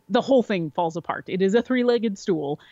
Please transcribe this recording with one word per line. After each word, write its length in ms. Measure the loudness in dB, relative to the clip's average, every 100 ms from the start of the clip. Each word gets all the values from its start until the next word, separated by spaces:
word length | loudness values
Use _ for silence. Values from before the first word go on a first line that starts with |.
| -2
the 100 | -2
whole 220 | 4 2
thing 280 | 4 -2 -2
falls 240 | -2 -4 -4
apart. 280 | -8 -8 -4
It 120 | 0
is 140 | 2
a 80 | 2
three-legged 560 | 0 0 2 0 -2 -4
stool, 420 | -2 -2 -2 -8 -10